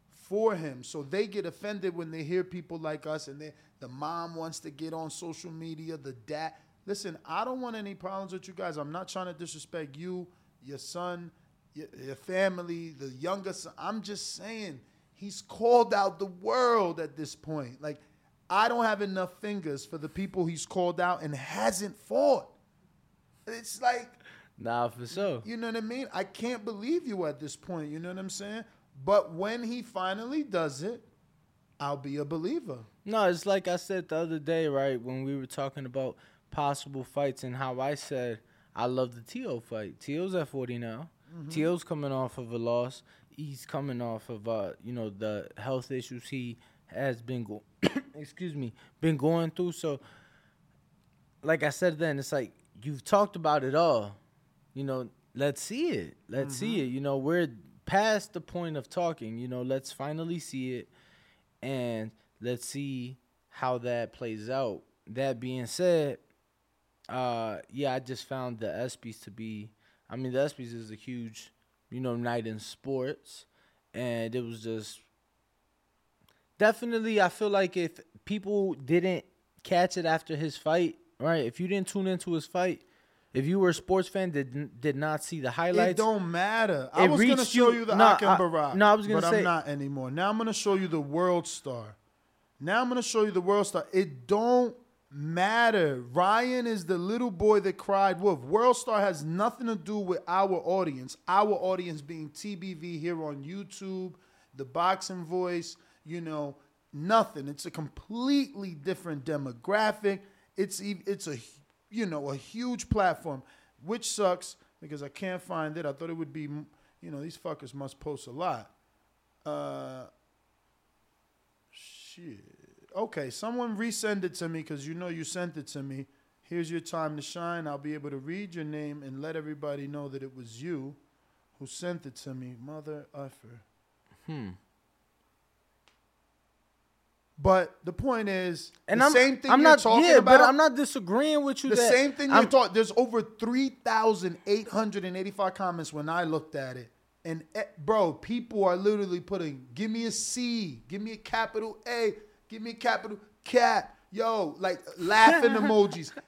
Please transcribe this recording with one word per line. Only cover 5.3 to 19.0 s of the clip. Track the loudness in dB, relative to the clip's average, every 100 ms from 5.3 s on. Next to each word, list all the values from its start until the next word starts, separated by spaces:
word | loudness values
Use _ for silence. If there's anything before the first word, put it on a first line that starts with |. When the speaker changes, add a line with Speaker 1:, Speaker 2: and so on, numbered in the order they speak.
| -12 -14
Speaker 1:
media, | -12 -12 -12 -10 -12
the | -12
dad. | -14 -10 -6 -8 -10 _ _
Listen, | -10 -8 -8 -12
I | -6 -4 -4
don't | -6
want | -8 -8
any | -10
problems | -10 -8 -8 -8
with | -12 -12
you |
guys. | -8 -6 -6
I'm | -8
not | -8 -8
trying | -8 -8
to |
disrespect | -10 -12 -14 -12 -10 -10 -10
you, | -8 -8 -10 _ _ _
your | -16 -14
son, | -12 -8 -8 -8 -12 -20 _ _ _
your, | -16 -16 -14
your | -12
family, | -12 -4 0 0 0 -8 -10 -10
the | -12 -14
younger | -8 -6 -4 -6
son. | -10 -12 -10
I'm | -8 -8
just | -8 -10 -10 -12
saying | -12 -10 -10 -12 -18 _ _
he's | -16 -14 -14
called | -14 0 6 8 8
out | 4 2 0
the | -8
world | -6 0 4 4 4 2 0
at | -6 -8
this | -10
point. | -10 -8 -6 -8 -10
Like, | -10 -10 _ _ _ _ -2
I | 2 2
don't | 2
have | 2 0